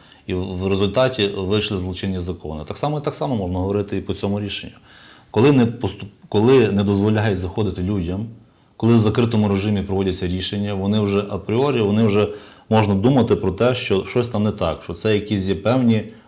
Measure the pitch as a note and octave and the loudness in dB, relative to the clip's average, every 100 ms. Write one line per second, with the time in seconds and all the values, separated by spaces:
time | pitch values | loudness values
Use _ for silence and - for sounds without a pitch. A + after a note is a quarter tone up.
0 | - - - F#2 F#2+ F#2 F#2+ G2 G2+ B2+ | -20 -16 -6 -4 -4 -4 -2 0 0 2
1 | B2+ - G2+ G2 F#2 G#2 G#2 G2 F#2 F2+ | 0 0 -2 -2 -2 0 0 -4 -4 -6
2 | G2 F#2 F2 D#2+ D2+ D#2 D2 - D3 D3 | -4 -4 -6 -8 -10 -10 -10 -6 -4 -4
3 | D3+ D3 D3+ A#2 F2+ F#2 F#2+ G2+ G2+ G2 | -6 -6 -4 -4 -4 -4 -2 -2 -2 -6
4 | - F#2+ G2+ G#2 G2+ - - - _ - | -6 -6 -4 -4 -6 -10 -14 -20 _ -20
5 | - - _ - C#3 C3+ A#2 A2+ G2+ - | -20 -20 _ 2 4 4 2 0 -6 -6
6 | G2 - - G#2+ A#2 C3+ G#2+ G2+ G2+ G2+ | -16 -18 -4 2 6 6 6 2 2 2
7 | G#2 G#2+ G#2+ F#2 F2+ A2+ G#2 F2+ F#2 G#2 | 2 2 0 -2 -4 -4 -4 -2 -2 -2
8 | E2+ F#2+ A2+ - - _ _ - A2+ A#2 | -2 -4 -8 -14 -20 _ _ -2 4 6
9 | A2+ A#2+ A#2 A2+ G#2 G2 G#2+ G2+ F#2+ G2 | 4 2 2 2 2 2 0 -2 -2 -2
10 | F#2+ F2+ F2+ F#2 F2+ G#2 G2+ G2 G2 G#2+ | 0 -2 -4 -4 -4 -4 -4 -4 -2 0
11 | G2+ G2+ G2+ G2 - A2+ C#3+ B2 G2+ G#2 | 2 0 -2 -6 -2 0 2 2 2 2
12 | A2+ G#2 G2+ - - - - A2 G#2 G2 | 2 2 0 -4 -16 -12 0 2 4 2
13 | A#2 B2 A2+ F#2 F#2 F#2 A#2+ B2+ - F#2+ | 4 4 4 2 0 0 0 0 0 -2
14 | - B2 A#2 G#2+ G#2+ G#2 E2+ D2+ - F2 | 0 -2 -2 0 -2 0 -2 -4 -8 -4
15 | A2 G#2 F#2+ G2+ F#2 F#2 A2 C3 A#2+ G#2+ | 0 0 0 -2 0 0 0 2 2 2
16 | - - | -2 -14